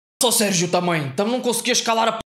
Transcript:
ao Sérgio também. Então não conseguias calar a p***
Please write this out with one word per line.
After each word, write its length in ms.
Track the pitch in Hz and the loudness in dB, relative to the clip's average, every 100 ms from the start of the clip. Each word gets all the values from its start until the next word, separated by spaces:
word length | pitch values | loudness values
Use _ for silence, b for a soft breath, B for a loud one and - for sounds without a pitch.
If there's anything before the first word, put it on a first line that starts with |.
| _ _ | _ _
ao 80 | 240 | 0
Sérgio 360 | 220 208 180 170 | 2 0 0 0
também. 400 | 180 175 165 139 | 0 0 -2 -2
Então 200 | 135 208 | -2 -2
não 140 | 254 | 0
conseguias 400 | 247 220 240 240 | -2 -2 0 0
calar 260 | - 226 226 | 0 2 2
a 40 | |
p*** 60 | 226 - | -2 -8